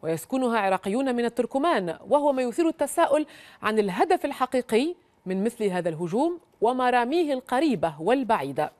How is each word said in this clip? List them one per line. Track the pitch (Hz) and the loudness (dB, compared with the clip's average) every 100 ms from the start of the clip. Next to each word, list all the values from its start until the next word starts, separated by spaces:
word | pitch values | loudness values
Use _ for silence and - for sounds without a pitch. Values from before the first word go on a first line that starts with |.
ويسكنها | 156 160 - 262 254 226 | -4 -4 -4 -2 0 0
عراقيون | 196 185 202 214 269 240 | 2 0 0 -2 0 -2
من | 233 | -2
التركمان، | 233 226 269 320 285 180 160 196 | -2 -2 0 0 0 -2 -8 0
وهو | 277 294 | 2 2
ما | 262 | 2
يثير | 247 233 330 | -2 0 0
التساؤل | 320 285 - 330 302 302 - - - | 0 -2 2 2 2 0 -10 -20 -6
عن | 208 214 | -2 0
الهدف | 202 180 339 370 285 | 0 0 2 2 0
الحقيقي | 277 254 262 - 220 302 349 _ _ - | -4 -2 -2 0 0 0 -4 _ _ -6
من | 190 | -2
مثل | 214 - | -2 -2
هذا | 208 180 170 | -2 -2 -4
الهجوم | 156 170 196 320 349 _ _ | -4 -4 0 0 -2 _ _
ومراميه | 214 254 254 247 240 330 311 | 0 2 2 2 2 0 0
القريبة | 262 - 254 320 214 165 147 | -2 -2 0 2 0 -2 -2
والبعيدة. | 160 262 233 - 139 139 151 | 0 0 2 -2 -2 -4 -4